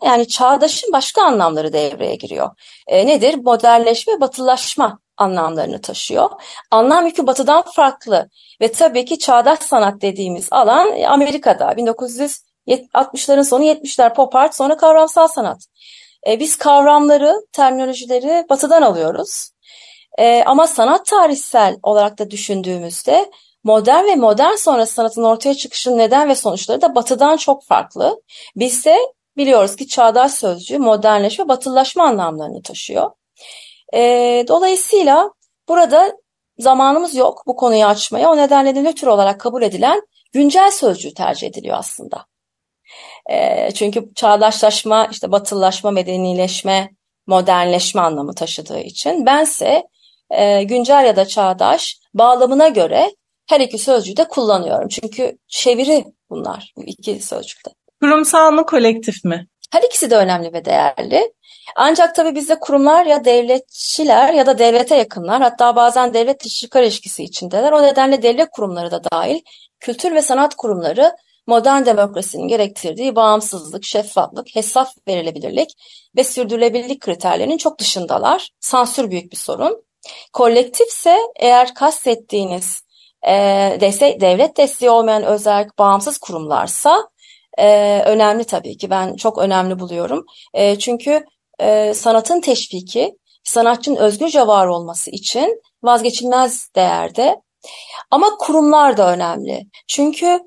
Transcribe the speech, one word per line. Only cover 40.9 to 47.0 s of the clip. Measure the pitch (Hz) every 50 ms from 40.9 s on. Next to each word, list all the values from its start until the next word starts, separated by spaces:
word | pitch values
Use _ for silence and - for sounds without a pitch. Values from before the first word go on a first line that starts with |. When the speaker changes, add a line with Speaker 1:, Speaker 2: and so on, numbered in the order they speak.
| 180 - - 147 -
Speaker 1:
tercih | - 180 - - - -
ediliyor | - - - - - - -
aslında. | - - - - - - - - - _ _ _ _ _ _ _ _ _ _ _ _ _ - - - - - - _ -
E, | - - - - - - - -
çünkü | - - 214 208 202 233 - - _
çağdaşlaşma, | - 240 214 208 202 220 220 214 - - 214 208 - - 214 214 220 220 214
işte | - - - 185
batılılaşma, | 190 202 202 - 208 196 185 185 190 - - 208
medenileşme, | 202 190 180 180 185 185 185 185 180 180 185 185 - - - 196 190 190 196 202 _ _